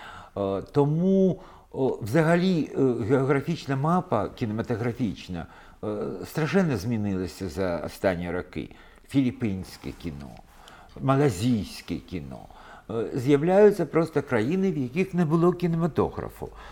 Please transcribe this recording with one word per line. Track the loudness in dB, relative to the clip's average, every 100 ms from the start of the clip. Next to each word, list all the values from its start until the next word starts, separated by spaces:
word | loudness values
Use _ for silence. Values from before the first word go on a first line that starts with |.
| -18 -18 -10 -4
Е, | -2 -2
тому, | -2 2 2 2 4 6 4 2 -8 -20 -10
о, | -2 0 0
взагалі, | 0 2 4 4 4 2 0 2
е, | 2 2 2
географічна | 2 2 0 0 -4 -4 -2
мапа | 2 0 2 0 -2
кінематографічна, | -4 -4 -2 -4 -2 -2 -2 -4 -4 -8 -10 -10 -16 -20 -10
е, | -6 -6 -6 -8 -8
страшенно | -4 0 2 2 0
змінилася | -2 -2 0 -2 -4 -6 -6
за | -2 -2 -2 -6
останні | -2 0 0 -4
роки. | -6 -6 -8 -10 -14 -20 -20 -4
Філіппінське | 0 0 0 -4 -4 -8 -12 -14 -10
кіно, | -10 -10 -12 -18 -20 -20 -20 -20 -20 -4
малазійське | 0 2 2 2 0 0 -2 -10 -8 -8
кіно. | -8 -10 -10 -14 -18 -20 -20 -18 -8
Е, | -6 -4
з'являються | -2 2 4 4 6 6 6 0
просто | 0 0 -2
країни, | 0 0 2 0 0
в | 0
яких | -2 -2 0
не | 0
було | 2 4 4
кінематографу. | 2 0 0 0 0 0 -2 -10 -10 -12 -12 -18